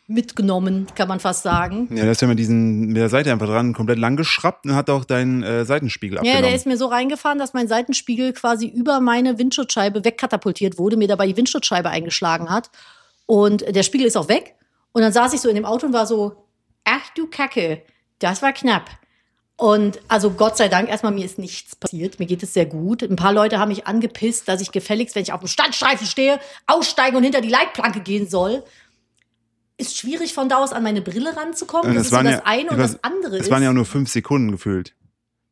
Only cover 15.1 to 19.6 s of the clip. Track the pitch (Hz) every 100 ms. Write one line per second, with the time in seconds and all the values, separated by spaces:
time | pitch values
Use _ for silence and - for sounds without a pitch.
15.1 | 214 254 269 247 208 208 233 302 233 214
16.1 | 220 208 - _ _ _ _ 214 269 -
17.1 | - 320 - 269 233 165 160 _ _ _
18.1 | - 180 190 277 269 262 196 - - _
19.1 | _ _ _ _ -